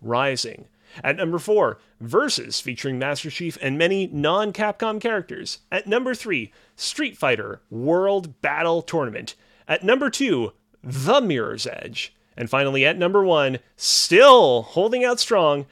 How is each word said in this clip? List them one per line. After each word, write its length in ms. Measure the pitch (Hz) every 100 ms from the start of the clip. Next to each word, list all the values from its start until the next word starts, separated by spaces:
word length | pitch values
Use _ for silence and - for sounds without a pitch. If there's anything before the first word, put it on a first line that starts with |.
Rising. 680 | 113 120 139 127 117 - - _ _ -
At 140 | - 165
number 240 | 170 170
four, 400 | 208 214 131 101 _ _
Versus 600 | 117 180 285 - 117 -
featuring 380 | - 120 139 131
Master 300 | 135 143 156
Chief 300 | - 175 -
and 160 | 139 143
many 300 | 170 196 180
non-Capcom 960 | 147 151 190 214 185 214 202 220 214
characters. 580 | 233 214 165 - - - _
At 160 | 185 202
number 260 | 233 254
three, 380 | 240 226 151 107 _ _ -
Street 400 | - - 285 -
Fighter 440 | 151 - 107 101 _
World 720 | 110 135 175 196 202 165 -
Battle 420 | 147 151 170 170
Tournament. 520 | 160 165 127 107 110 - _ _ -
At 160 | 160
number 260 | 190 262 277
two, 440 | - 269 139 107 - _ _
The 380 | - 135 143 269
Mirror's 460 | 226 131 110 113 -
Edge. 480 | - - - - _ _ -
And 120 | 117
finally, 360 | 135 139 135
at 140 | 139 180
number 260 | 175 202
one, 340 | 190 156 135 131 - -
still 840 | - - - 180 277 254 160 120
holding 420 | 110 165 214 247
out 140 | 247 240
strong, 480 | - 208 156 143 139